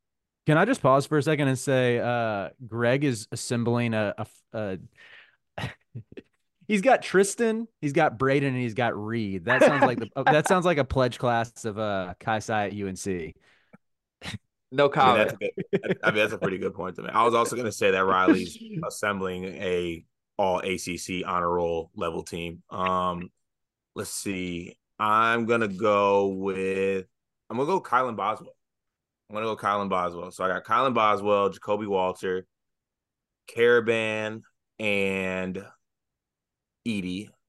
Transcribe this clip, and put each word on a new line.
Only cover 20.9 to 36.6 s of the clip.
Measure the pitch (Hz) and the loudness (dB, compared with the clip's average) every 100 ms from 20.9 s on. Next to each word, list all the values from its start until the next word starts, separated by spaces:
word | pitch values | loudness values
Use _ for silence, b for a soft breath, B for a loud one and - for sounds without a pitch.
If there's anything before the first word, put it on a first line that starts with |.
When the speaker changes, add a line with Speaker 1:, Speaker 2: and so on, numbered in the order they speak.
| 85 | -8
Speaker 3:
C | - 90 | -6 -6
honor | 92 90 87 | -4 -2 0
roll | 87 85 82 80 | 0 0 -2 -6
level | 104 85 82 | -6 -6 -6
team. | 82 87 85 85 _ | -8 -8 -10 -12 _
Um, | - 92 92 90 87 87 _ _ _ _ _ _ | -6 -2 0 -2 -4 -10 _ _ _ _ _ _
let's | - 101 | -12 -10
see. | - 104 95 90 87 90 - _ - | -8 -8 -6 -6 -8 -10 -18 _ -4
I'm | 107 110 113 117 | 2 4 4 2
gonna | 113 117 107 | 2 2 0
go | 92 107 101 101 101 98 | 0 2 4 4 4 2
with, | 95 98 95 95 95 95 95 92 _ _ _ _ | -2 -4 -2 -2 0 0 -2 -6 _ _ _ _
I'm | 113 | -4
gonna | 147 | 0
go | 190 | -2
Kylan | - 123 127 104 | 0 0 0 -2
Boswell. | 98 110 - - _ _ _ _ _ _ _ | -4 -6 -10 -20 _ _ _ _ _ _ _
I'm | |
gonna | 107 113 | -6 -4
go | 107 | -2
Kylan | 101 101 98 | 0 0 2
Boswell. | 92 90 87 90 | 0 0 -4 -12
So | 92 | -4
I | 92 | -2
got | 92 | -2
Kylan | - 113 135 | 0 2 4
Boswell, | 117 107 101 104 101 98 | 4 4 2 2 2 2
Jacoby | 92 - 104 107 | -2 -4 -4 0
Walter, | 98 92 90 98 92 92 _ _ _ _ _ _ _ _ _ - | 0 0 -2 -4 -4 -6 _ _ _ _ _ _ _ _ _ -14
Karaban, | - 120 120 113 113 110 110 110 110 - _ _ _ | 2 6 6 4 0 0 -2 -4 -8 -14 _ _ _
and | 107 101 98 95 95 92 92 92 101 _ _ _ _ _ _ _ _ _ | -2 0 0 -2 -2 -4 -4 -8 -12 _ _ _ _ _ _ _ _ _